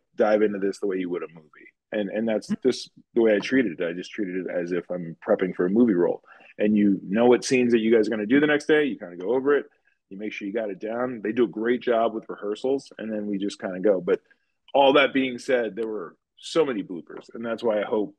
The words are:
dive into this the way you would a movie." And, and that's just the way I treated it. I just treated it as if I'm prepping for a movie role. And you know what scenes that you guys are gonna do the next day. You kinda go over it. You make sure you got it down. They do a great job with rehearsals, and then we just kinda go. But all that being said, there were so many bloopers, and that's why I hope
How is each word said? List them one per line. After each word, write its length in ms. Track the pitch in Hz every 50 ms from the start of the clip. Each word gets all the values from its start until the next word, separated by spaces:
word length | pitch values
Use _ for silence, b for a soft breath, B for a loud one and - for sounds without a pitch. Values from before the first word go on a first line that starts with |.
| _ _ _ -
dive 240 | 117 107 107 104
into 180 | 107 104 101 98
this 200 | 95 98 95 -
the 80 | - 101
way 100 | 92 95
you 120 | 92 87
would 120 | 87 85 80
a 60 | 80
movie." 400 | 82 82 78 73 _ - - - _ _ _ _ -
And, 160 | 107 104 95
and 180 | 92 107 113 113
that's 220 | 110 104 - - 208 -
just 300 | _ 131 120 - - - _ - _ _ _
the 60 | 120
way 140 | 113 110 107 101
I 20 |
treated 400 | 87 - - 135 127 98 80 71
it. 80 | 90 85
I 40 | 87
just 180 | 90 92 -
treated 240 | - - 107 90 90 92 90
it 20 | -
as 220 | - 90 87 87 90
if 180 | 87 85 -
I'm 240 | 90 90 87 82 80 - -
prepping 300 | - 107 95 95 92 87
for 100 | - 90
a 40 | 92
movie 240 | 98 113 127 117 101
role. 280 | 87 87 - - - B B B B B B B -
And 160 | 107 107 107
you 240 | 104 104 104 98 90 -
know 240 | 85 95 110 117 123
what 180 | 123 113 -
scenes 260 | - 139 127 123 120 117
that 60 | 113
you 140 | 110 113 117
guys 120 | 113 104 101
are 20 |
gonna 160 | 117 107 107
do 140 | 104 127 143
the 80 | 147 151
next 180 | 147 143 -
day. 180 | - 156 151 151
You 120 | 135 101 98
kinda 180 | 104 87 87
go 180 | 85 90 98 120
over 200 | 135 131 139 147
it. 120 | 139 - - _ _ _ _ _ _ _ _
You 80 | 98 98
make 160 | 107 104 -
sure 140 | - 107 98
you 60 | 98
got 180 | 117 110 104
it 80 | 98 87
down. 420 | 104 107 113 120 123 127 127 113 98
They 80 | 107
do 120 | 113 127 120
a 20 | 98
great 340 | 80 107 110 120 127 120
job 320 | - 123 117 113 113 113 107
with 100 | 110 - -
rehearsals, 640 | - - - 101 104 - - 131 139 139 - - - -
and 140 | 104 110 110
then 140 | 107 104 104
we 100 | 101 95
just 220 | 98 101 - -
kinda 180 | - 101 92 92
go. 220 | 92 107 98 90
But 200 | 85 92 95 - - _ _ _ _ _ _ _ _ _ -
all 200 | 135 139 135 135
that 200 | 147 139 127 123
being 240 | 139 131 131 123 120
said, 380 | - - 131 123 117 107 95
there 120 | 101 113 113
were 300 | 107 104 85 76 - _ _ _ _ _
so 280 | - - - 170 156
many 180 | 143 123 101 87
bloopers, 500 | 82 92 82 76 - - - - - -
and 100 | 120 113
that's 180 | 117 117 110 117
why 160 | 117 107 107
I 60 | 98
hope 300 | - 123 107 104 98 -